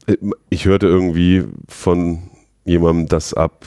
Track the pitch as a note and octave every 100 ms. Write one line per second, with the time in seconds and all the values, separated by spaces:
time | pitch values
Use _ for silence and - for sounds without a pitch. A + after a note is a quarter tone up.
0 | - G2+ G2+ - - - F#2+ G2 F#2+ F#2
1 | F#2 E2 F2 F#2 A1 G1+ - - - F2
2 | E2+ E2+ F2+ _ _ _ - E2+ E2+ E2+
3 | D#2+ E2 - - D#2+ _